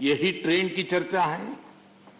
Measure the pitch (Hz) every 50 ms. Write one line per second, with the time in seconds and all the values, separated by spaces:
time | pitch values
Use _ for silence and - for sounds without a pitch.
0 | 131 139 147 117 160 190 - - - 160 170 185 190 180 170 185 180 - 180 180
1 | 165 - 190 185 170 151 160 185 202 233 285 - - - - - - - - -
2 | - - -